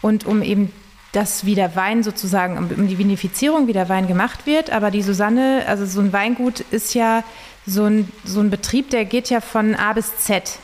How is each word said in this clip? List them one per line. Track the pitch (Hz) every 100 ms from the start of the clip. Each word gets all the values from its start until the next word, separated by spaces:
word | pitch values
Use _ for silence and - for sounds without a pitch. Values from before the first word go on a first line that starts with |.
und | 214 214 -
um | 208
eben | - 202 196 - - - -
das, | 196 202 -
wie | 190
der | 202 185 170
Wein | 190 226
sozusagen, | 214 196 190 190 180 175
um, | 175
um | 185 196
die | 185
Vinifizierung, | 202 196 190 - 277 311 262
wie |
der | 196 180
Wein | 190 185
gemacht | 180 233 - -
wird. | 302 320
Aber | 220 208
die | 202
Susanne, | 196 190 208 240 262 269 -
also | 202
so | 202 185
ein | 202
Weingut | 196 214 240 247 240 -
ist | 220 -
ja | 247 226 226 226 - - - -
so | 190
ein, | 208 214 190 -
so | - 190
ein | 208
Betrieb, | 196 - 247 277
der | 247
geht | 208 240 247
ja | 240
von | - 226 214
A | 214 208
bis | 220 214 -
Z. | - 196 - -